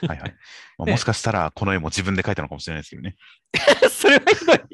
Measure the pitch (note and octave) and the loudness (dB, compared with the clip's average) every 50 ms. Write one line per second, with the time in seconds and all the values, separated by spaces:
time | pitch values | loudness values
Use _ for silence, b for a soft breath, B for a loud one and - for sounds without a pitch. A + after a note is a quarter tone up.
0 | - - D#2 C#2+ - - - _ B B B B B B B B D#2+ E2 - A#2+ | -8 -8 -8 -8 -12 -14 -16 _ B B B B B B B B -4 -2 -2 0
1 | - - A2 - - A#2 G#2+ F#2+ E2 D2+ - - G#2+ G2 F#2+ F#2 D#2 D#2 - - | 0 -2 -2 -2 -2 -2 -2 0 -2 -2 -4 -4 -2 -2 0 0 -2 -4 -4 -4
2 | F#2 F#2+ G2 F#2 F2+ G#2+ G2 - D2 C2+ D2 D2 - - E2 D2+ D2 - - C2+ | -2 0 0 0 0 -2 -4 -4 -6 -8 -10 -12 -12 -10 -10 -10 -12 -14 -16 -14
3 | C#2 F#2 - _ B B B B B _ - - - D5 C#5 - C5 A#4 - - | -12 -12 -14 _ B B B B B _ -6 -2 2 2 2 4 4 2 2 2
4 | - G4 C#4+ C4+ - - G#4+ - E4+ E4+ D4+ - - - | 4 4 4 6 6 4 2 2 4 4 4 4 2 -2